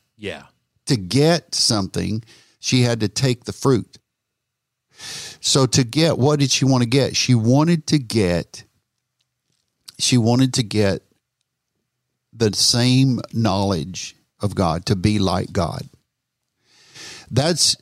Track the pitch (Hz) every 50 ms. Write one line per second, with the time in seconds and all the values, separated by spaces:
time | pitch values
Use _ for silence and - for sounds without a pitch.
0 | _ _ _ _ 104 98 80 76 73 - _ _ _ _ _ _ _ - 143 110
1 | 92 87 101 135 147 160 175 151 - _ - - - - 117 107 95 90 - -
2 | 90 92 107 110 - _ - _ _ _ _ _ - - 135 127 123 120 120 113
3 | 107 98 - - 131 131 123 - - - 98 - - 135 131 98 - - _ -
4 | _ _ _ _ _ _ _ _ _ _ _ _ _ _ _ _ _ _ _ -
5 | - - - - - - - - - - - 147 131 117 - 143 127 113 - 147
6 | 160 160 - - 120 147 151 147 143 127 - - 131 131 131 123 120 113 117 139
7 | 127 - - - - - 127 117 107 117 127 143 151 170 175 160 - - 156 151
8 | 127 107 110 113 101 87 87 82 - _ - - - _ _ _ _ _ _ _
9 | _ _ _ _ _ _ _ _ _ _ _ _ _ _ _ _ _ - - -
10 | - - 131 123 110 113 120 127 131 131 127 - 117 98 - 107 104 98 90 -
11 | - _ _ _ _ _ _ _ _ _ _ _ _ _ _ _ _ _ _ _
12 | _ _ _ _ _ _ - 113 113 107 95 - - - - 120 120 127 127 131
13 | 135 135 120 117 - - - 113 113 104 92 98 98 101 98 80 69 92 85 -
14 | - - - _ _ _ _ - - 101 92 98 98 82 78 85 87 - 104 92
15 | 87 104 107 104 95 95 92 92 95 - - 101 85 78 - - - - _ _
16 | _ _ _ _ _ _ _ _ _ _ _ _ _ _ _ _ _ _ - -
17 | - - - - - - - 123 143 165 180 - - - - -